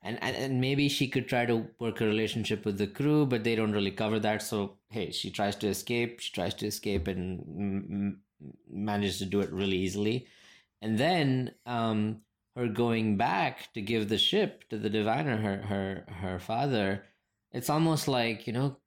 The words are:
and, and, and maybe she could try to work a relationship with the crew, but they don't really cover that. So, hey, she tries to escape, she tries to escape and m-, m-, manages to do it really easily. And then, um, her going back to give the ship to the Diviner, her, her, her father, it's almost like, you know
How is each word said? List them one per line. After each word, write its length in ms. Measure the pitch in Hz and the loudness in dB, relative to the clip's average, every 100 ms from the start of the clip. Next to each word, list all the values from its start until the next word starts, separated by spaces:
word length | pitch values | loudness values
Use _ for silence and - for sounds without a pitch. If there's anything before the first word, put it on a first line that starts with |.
and, 160 | - 113 | -8 -6
and, 140 | 107 127 | -4 -4
and 240 | 135 131 | -2 0
maybe 280 | 127 139 143 | 2 2 2
she 200 | 139 131 | 2 0
could 200 | 135 113 | 0 0
try 180 | 127 120 | 2 4
to 200 | 117 110 - | 2 0 -6
work 200 | 117 107 | -4 0
a 60 | 110 | 2
relationship 580 | 107 110 117 104 107 | 2 0 -2 -2 -2
with 140 | 107 98 | -2 0
the 80 | 101 | -2
crew, 400 | - 139 151 143 | 0 2 4 4
but 180 | 123 | 2
they 120 | 110 113 | 2 2
don't 160 | 110 | 2
really 180 | 104 98 | 2 0
cover 280 | 95 107 110 | 0 0 2
that. 220 | 107 107 | 2 0
So, 340 | - 110 98 - _ | -2 -2 -2 -6 _
hey, 200 | 123 90 | -6 -6
she 200 | - - | -4 -6
tries 260 | - 101 101 | -2 -2 0
to 120 | 107 | -2
escape, 520 | 95 - 120 120 117 | -2 -2 -2 -2 -4
she 120 | - | -10
tries 220 | - 87 | -4 -4
to 120 | - 107 | -2 -6
escape 420 | 104 - 98 87 | -4 -2 -2 -2
and 320 | 92 90 92 | -4 -4 -6
m-, 460 | - 80 101 98 98 | -10 -4 -2 -2 -4
m-, 300 | 98 101 95 _ _ 71 - _ | -2 -2 -4 _ _ -20 -20 _
manages 480 | 67 104 104 101 92 | -6 -2 2 0 0
to 80 | 98 | 0
do 140 | 101 | 0
it 120 | 98 | 0
really 240 | 92 98 95 | 0 0 2
easily. 500 | 95 98 104 120 123 - - - _ _ | 0 0 0 0 -4 -20 -20 -20 _ _
And 160 | 110 110 | -2 2
then, 540 | 143 180 139 131 127 - - | 2 4 2 2 -2 -8 -6
um, 540 | 120 113 110 107 110 _ _ _ | -2 0 2 0 -2 _ _ _
her 140 | - 123 | -4 -2
going 480 | 107 120 113 110 101 | 2 2 2 2 2
back 560 | 117 185 151 117 - | 2 2 0 -2 -12
to 60 | - | -10
give 280 | 101 117 104 | -2 0 2
the 100 | 107 | 2
ship 500 | - 202 107 - - | 2 4 2 -2 -10
to 80 | 110 | -4
the 120 | 107 | 0
Diviner, 460 | 107 104 120 156 110 | 0 2 2 0 0
her, 200 | 107 98 | 0 -2
her, 420 | 101 101 95 95 - | -2 -2 -2 -4 -8
her 240 | 90 92 92 | -8 -6 -6
father, 680 | - 113 143 123 98 101 - _ _ _ _ | -4 -2 2 2 2 0 -6 _ _ _ _
it's 200 | 123 120 | -8 0
almost 360 | 151 160 156 - | 2 4 4 2
like, 380 | 127 117 107 - | 2 2 0 -4
you 60 | |
know 240 | 120 135 135 | 0 0 -2